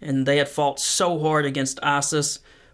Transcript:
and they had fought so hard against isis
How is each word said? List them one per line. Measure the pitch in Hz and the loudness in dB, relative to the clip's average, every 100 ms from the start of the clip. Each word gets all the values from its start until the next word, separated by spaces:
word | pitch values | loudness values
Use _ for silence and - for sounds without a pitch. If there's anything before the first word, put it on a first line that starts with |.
and | 156 135 135 | -2 0 2
they | 143 | 2
had | 139 | 2
fought | - 143 - | 0 -2 0
so | - - 180 165 | -2 0 0 0
hard | 156 151 143 | 2 2 0
against | 139 131 - | -2 -4 -2
isis | 143 143 139 156 143 - _ - - | 0 0 0 0 -2 -6 _ -20 -20